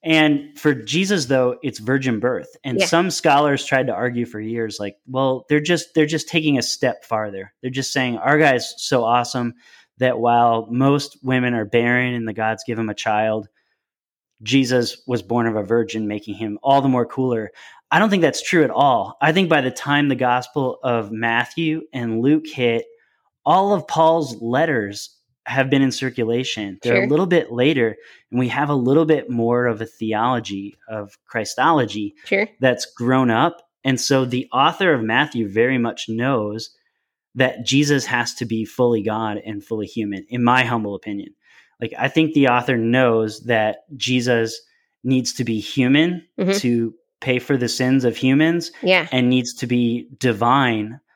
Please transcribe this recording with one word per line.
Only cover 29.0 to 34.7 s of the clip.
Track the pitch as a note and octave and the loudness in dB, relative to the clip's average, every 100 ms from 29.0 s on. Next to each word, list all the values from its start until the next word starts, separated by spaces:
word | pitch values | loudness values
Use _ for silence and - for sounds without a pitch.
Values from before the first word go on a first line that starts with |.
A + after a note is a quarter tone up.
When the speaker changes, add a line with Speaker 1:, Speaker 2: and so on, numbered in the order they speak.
Speaker 1:
bit | D#3+ D3+ B2 | 4 2 0
more | A#2+ A#2 A#2+ B2 | -2 0 2 0
of | G#2+ | -2
a | A2 | -8
theology | _ A2 G#2+ A#2 B2 A#2 G2 G2+ - - | _ -4 -2 0 -2 -4 -10 -10 -18 -14
of | A2 G2+ _ _ | -12 -12 _ _
Christology | A#2 G#2 - C#3 D#3+ A2+ G2+ G2+ _ | -8 -6 0 2 2 0 -4 -10 _
Speaker 2:
Sure. | - G3 G#3+ _ | -4 -2 -2 _
Speaker 1:
that's | C3 B2 - | 0 0 -6
grown | - A#2+ C3 B2+ | -6 0 2 2
up. | A2+ D#3+ E3+ _ _ | 2 0 -2 _ _
And | C3+ C3 | -4 -2
so | - C#3 | 0 0
the | B2+ B2+ C3 | 0 -4 -4
author | B2 D3 | 0 0